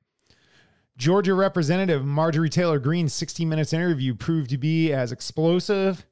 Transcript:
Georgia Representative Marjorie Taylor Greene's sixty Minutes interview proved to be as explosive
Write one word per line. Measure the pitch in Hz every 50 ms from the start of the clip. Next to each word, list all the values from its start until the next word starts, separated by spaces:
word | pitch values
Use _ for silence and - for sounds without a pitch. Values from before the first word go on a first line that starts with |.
| _ _ _ _ _ _ _ _ _ _ _ _ _ _ _ _ _ _ _
Georgia | 123 123 160 185 202 175 190 190
Representative | 185 196 190 190 180 151 139 175 190 190 180 156 139 135
Marjorie | 143 143 156 160 170 147 160 165
Taylor | 147 - 175 175 170 151
Greene's | 139 117 147 165 175 165 135
sixty | - - 165 - - - 165
Minutes | 160 156 156 147 - 165
interview | 165 175 175 160 131 131 131 120
proved | - - 170 165 160 135 117
to | 143 123
be | 139 156 160 160 160 156 139
as | 135 123 113
explosive | 123 - - - - 156 160 165 175 180 - - 202 190 190 190 180 - - _